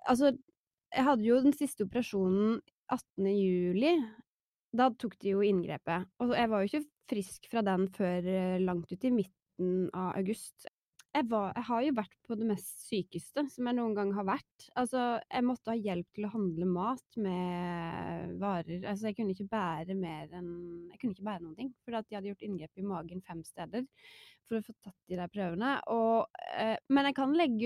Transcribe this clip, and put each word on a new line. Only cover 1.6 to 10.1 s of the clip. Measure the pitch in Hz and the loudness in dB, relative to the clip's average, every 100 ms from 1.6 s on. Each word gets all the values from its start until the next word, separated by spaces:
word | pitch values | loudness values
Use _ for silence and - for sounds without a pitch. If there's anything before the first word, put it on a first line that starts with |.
| 285 - 196 | 0 -2 -2
operasjonen | 240 247 202 185 190 214 226 - _ - | 0 0 0 2 4 4 2 -4 _ -6
attende | 254 - - 196 202 | -6 -6 -2 2 4
juli. | 190 180 180 185 277 339 226 220 - _ _ _ _ | 4 4 2 4 4 4 2 -6 -20 _ _ _ _
Da | 226 254 | 2 2
tok | 254 226 - | 2 -6 -4
de | 202 | 0
jo | 196 | 2
inngrepet, | 208 190 170 156 - 170 180 _ | 4 4 2 -4 -4 -4 -4 _
og | 240 240 | 0 2
jeg | 233 | 4
var | 214 | 2
jo | 202 | 2
ikke | 302 294 _ - | 0 -4 _ -4
frisk | 214 190 - - | -4 -4 -10 -4
fra | 233 202 | 0 2
den | 185 190 | 2 2
før, | - 185 180 180 | 0 0 0 0
eh, | 185 185 185 | 0 0 2
langt | 185 180 170 | 2 0 -4
ut | 185 | -4
i | 262 | 0
midten | 247 190 _ _ - 180 185 180 | 2 0 _ _ -4 0 2 0
av | - 185 | -2 -2